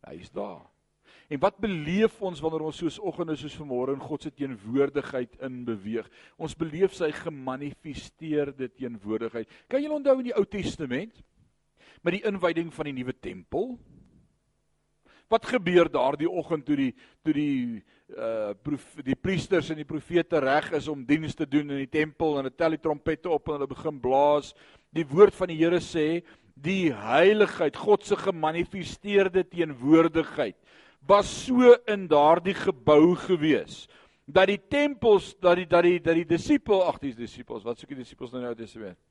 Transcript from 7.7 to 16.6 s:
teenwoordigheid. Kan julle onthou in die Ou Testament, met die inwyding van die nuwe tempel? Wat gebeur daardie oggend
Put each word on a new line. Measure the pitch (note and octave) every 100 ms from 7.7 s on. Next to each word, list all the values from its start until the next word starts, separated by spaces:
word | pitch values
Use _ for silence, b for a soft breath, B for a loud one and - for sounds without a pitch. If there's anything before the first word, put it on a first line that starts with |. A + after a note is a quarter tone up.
| - D#3+ C3 - _ D#3+ D3+ C#3+ C3 B2+
teenwoordigheid. | _ B2+ A#2 G#2 A2 A#2 A#2 A2 b b
Kan | C4
julle | D4 D4+
onthou | C#4 C4
in |
die | B3 -
Ou | G3
Testament, | G3+ F3 - D3 B2 A3 _ - _ _ _ _ _ b b
met | F3
die | F#3 G#3+
inwyding | G3 F3 E3 E3+
van | - D3
die |
nuwe | C3+ B2
tempel? | - F#2 F2+ - D3 A#3+ B3 - - _ _ _ _ _ _ _ _ _ _ b b b
Wat | A3+ -
gebeur | B3 F3+ F3+ E3
daardie | D3 C3 C#3+ D#3+
oggend | F3+ D#3 D#3+